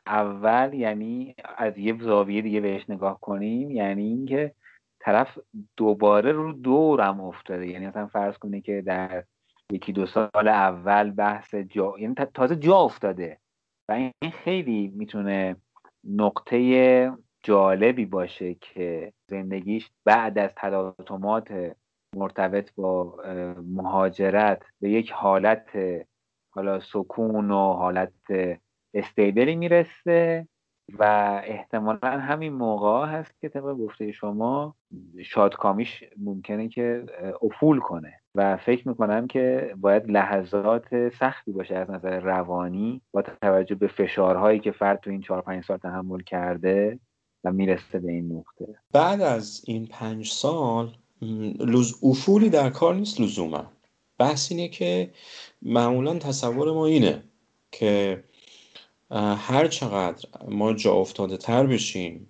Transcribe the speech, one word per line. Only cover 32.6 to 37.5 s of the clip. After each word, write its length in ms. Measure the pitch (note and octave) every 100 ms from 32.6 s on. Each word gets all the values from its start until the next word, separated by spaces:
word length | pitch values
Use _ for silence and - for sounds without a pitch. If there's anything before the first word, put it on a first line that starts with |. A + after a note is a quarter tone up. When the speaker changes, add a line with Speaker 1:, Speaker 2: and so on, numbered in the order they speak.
| A#2 G#2+ G#2 A#2+ D3+
Speaker 1:
هست 340 | D#3 D3+ -
که 80 | -
طبق 260 | C#3 C#3
گفته 380 | C3+ G#2+ - G#2+
شما 600 | G2+ G#2 G#2 A#2 C3+ D3+ - _ - - F2+
شادکامیش 800 | - - G2+ - G#2 G2 A#2+ - - G2+
ممکنه 520 | G2+ G2 F#2 G#2+ A2+
که، 340 | A#2+ A#2+ A#2+ B2 -
اه، 140 | F#2+ -
افول 380 | G#2+